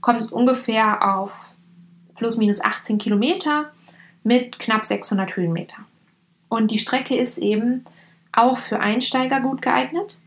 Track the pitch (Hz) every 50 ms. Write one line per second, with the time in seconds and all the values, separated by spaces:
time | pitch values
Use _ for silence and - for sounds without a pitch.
0 | - 240 240 233 - - - 220 240 254 254 247 - - 220 220 220 214 214 -
1 | - 196 196 190 196 196 - - - - - _ _ _ - - - - - _
2 | _ _ _ - 226 233 226 226 214 208 202 202 - - - - - - 214 208
3 | - - 208 202 226 285 359 381 - 311 294 302 302 302 - _ _ - - -
4 | - - _ _ _ 220 240 247 247 247 - - - - 220 214 214 - 208 208
5 | - - 208 196 190 180 - - 180 165 165 165 - - - - - _ _ _
6 | _ _ _ _ _ _ _ _ _ _ 226 226 220 214 220 214 - - - 262
7 | 262 - 262 - 254 247 - - - 202 214 214 226 240 254 254 247 - - -
8 | - _ _ _ _ _ - - 233 247 254 247 - - 214 - - 208 214 247
9 | 262 - - 262 254 262 269 269 247 262 262 254 - 254 254 254 262 269 311 349
10 | 415 415 - - _